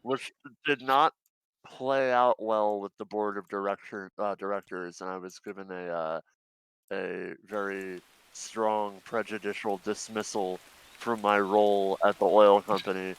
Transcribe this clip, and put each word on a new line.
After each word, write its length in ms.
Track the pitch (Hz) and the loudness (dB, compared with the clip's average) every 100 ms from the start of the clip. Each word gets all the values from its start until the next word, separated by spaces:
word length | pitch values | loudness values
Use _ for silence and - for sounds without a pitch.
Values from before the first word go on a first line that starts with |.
which 300 | 120 131 - _ 143 117 151 | -2 -4 -4 _ -20 _ -2
did 160 | 139 | -2
not 320 | 131 135 156 _ _ _ _ _ - | 2 4 4 _ _ _ _ _ -20
play 460 | - 131 135 131 | -8 -2 0 2
out 300 | 123 123 - | 4 4 2
well 380 | 107 110 104 104 | 0 2 2 0
with 120 | 98 _ | -6 _
the 60 | 104 | -8
board 320 | 104 104 101 | -4 -2 -4
of 100 | 92 | -8
director, 600 | 101 98 98 - 107 95 - | -6 -4 -6 -8 -14 -12 -6
uh, 160 | 104 95 | -6 -4
directors, 640 | 101 101 - 92 87 85 | -4 -6 -6 -10 -10 -10
and 100 | 92 | -10
I 80 | 92 | -10
was 200 | 92 - | -12 -16
given 300 | - 98 95 | -16 -14 -12
a, 180 | 92 90 | -10 -6
uh, 320 | 85 80 80 _ _ _ _ _ _ _ | -6 -4 -6 _ _ _ _ _ _ _
a 420 | 98 92 90 92 - 95 | -8 -8 -8 -10 -14 -10
very 560 | 104 98 98 95 90 _ _ _ | -6 -6 -8 -10 -12 _ _ _
strong 680 | - - 113 110 107 104 98 | -18 -12 -2 0 0 -4 -8
prejudicial 760 | - 117 98 110 101 101 113 98 | -6 -6 -4 -6 -6 -6 -4 -4
dismissal 840 | 107 104 - 110 104 110 92 92 - - - - | -4 -6 -6 -8 -6 -4 -4 -6 -12 -20 -20 -10
from 220 | 117 113 | -4 0
my 180 | 104 101 | 4 4
role 580 | 98 104 104 101 98 95 | 4 4 4 4 0 2
at 140 | 104 101 | 2 4
the 80 | 98 | 4
oil 360 | 101 104 101 | 8 8 8
company. 540 | 98 98 101 95 95 | 4 -2 -2 -4 -6